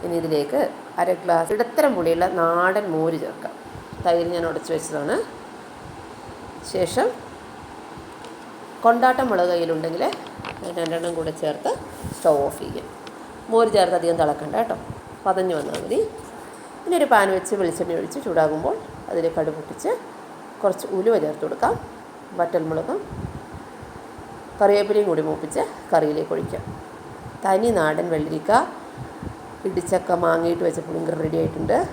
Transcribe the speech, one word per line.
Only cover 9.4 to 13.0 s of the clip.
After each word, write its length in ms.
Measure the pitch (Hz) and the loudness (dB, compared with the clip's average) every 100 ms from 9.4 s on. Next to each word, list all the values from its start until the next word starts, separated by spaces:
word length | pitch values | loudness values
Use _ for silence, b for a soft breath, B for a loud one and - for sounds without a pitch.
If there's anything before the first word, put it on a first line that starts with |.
| 180 | 4
കയ്യിലുണ്ടെങ്കിൽ 500 | 175 165 160 160 165 - - - - - - 180 175 | 2 2 0 -2 0 -2 -2 -10 -12 -10 -8 -6 -2
രണ്ടെണ്ണം 340 | 165 165 170 165 | -2 0 -2 -2
കൂടെ 140 | 160 156 | -4 -2
ചേർത്ത് 280 | 156 147 - 523 - - - - | -2 0 -2 -2 -6 -10 -10 2
സ്റ്റൗ 180 | 170 147 143 | 4 6 2
ഓഫ് 120 | - | -2
ചെയ്യാം. 240 | - - - - | -8 -8 -10 -14